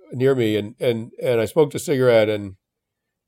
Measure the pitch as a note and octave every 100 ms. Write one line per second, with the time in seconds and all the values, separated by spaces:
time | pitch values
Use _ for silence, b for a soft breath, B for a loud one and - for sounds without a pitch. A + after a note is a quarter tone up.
0 | - B2 C3 C3 A2 G#2+ G#2 - C3 A2+
1 | A#2+ - D3 A#2 G#2+ E3 D3 - - C3+
2 | B2+ A2+ G#2+ G#2 G2 F#2+ _ _ _ _
3 | _ _